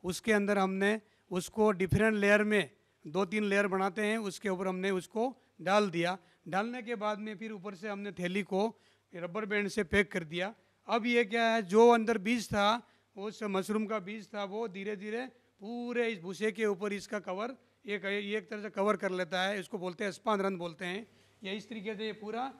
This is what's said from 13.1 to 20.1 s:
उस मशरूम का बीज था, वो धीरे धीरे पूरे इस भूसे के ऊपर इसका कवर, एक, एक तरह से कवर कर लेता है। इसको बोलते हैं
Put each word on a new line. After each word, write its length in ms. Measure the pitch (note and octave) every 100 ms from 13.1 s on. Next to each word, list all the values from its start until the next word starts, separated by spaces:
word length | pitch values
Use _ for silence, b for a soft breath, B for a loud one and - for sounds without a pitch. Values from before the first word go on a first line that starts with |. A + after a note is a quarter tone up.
| -
उस 260 | G3+ G#3
मशरूम 420 | G#3+ F#3+ F#3+ G#3+ G#3+
का 140 | G#3+
बीज 280 | F#3 A3 G3
था, 160 | G#3
वो 240 | G3+ G3+ A#3
धीरे 280 | F#3 G3 G#3+
धीरे 300 | G#3 A3 B3+ b b _
पूरे 460 | G3+ A#3+ A#3+ A#3+ A#3
इस 120 | G#3+
भूसे 320 | E3 F3 G#3+
के 140 | G#3 G#3+
ऊपर 280 | F#3+ G#3
इसका 260 | G3+ - G#3
कवर, 360 | F#3+ F#3 A#3 B3+ b b A#3+
एक, 200 | G3+ F#3+
एक 440 | G3+ G3+ G#3 F#3
तरह 120 | G#3+
से 80 | G#3
कवर 280 | F#3+ G3 G3
कर 140 | G3
लेता 300 | F#3 F3+ F#3
है। 180 | F#3 G#3
इसको 180 | F3 G#3
बोलते 260 | F3+ F3
हैं 80 | G#3